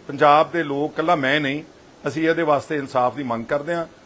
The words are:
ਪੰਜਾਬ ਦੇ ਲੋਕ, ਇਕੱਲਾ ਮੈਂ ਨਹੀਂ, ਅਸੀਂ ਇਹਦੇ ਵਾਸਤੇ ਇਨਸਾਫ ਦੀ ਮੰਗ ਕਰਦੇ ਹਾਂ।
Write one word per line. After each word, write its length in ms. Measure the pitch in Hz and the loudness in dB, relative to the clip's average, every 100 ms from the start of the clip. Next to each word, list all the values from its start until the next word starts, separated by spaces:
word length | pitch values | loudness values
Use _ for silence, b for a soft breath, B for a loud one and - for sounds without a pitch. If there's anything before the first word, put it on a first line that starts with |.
| - | -12
ਪੰਜਾਬ 420 | 143 147 147 156 | 2 6 6 4
ਦੇ 100 | 170 | 0
ਲੋਕ, 300 | 156 139 139 | -2 -2 -2
ਇਕੱਲਾ 240 | 143 160 170 | -2 0 0
ਮੈਂ 240 | 131 151 | 2 0
ਨਹੀਂ, 220 | 143 143 - - - - 147 | 0 -4 -10 -20 -20 -10 -8
ਅਸੀਂ 200 | 135 156 | -2 0
ਇਹਦੇ 140 | 165 | 2
ਵਾਸਤੇ 340 | 160 143 - 151 | 2 0 0 -6
ਇਨਸਾਫ 400 | 135 131 123 120 | -2 0 0 -2
ਦੀ 60 | |
ਮੰਗ 220 | 131 117 | -6 -6
ਕਰਦੇ 300 | 113 147 147 | -4 -4 -4
ਹਾਂ। 120 | 170 165 - | -6 -6 -12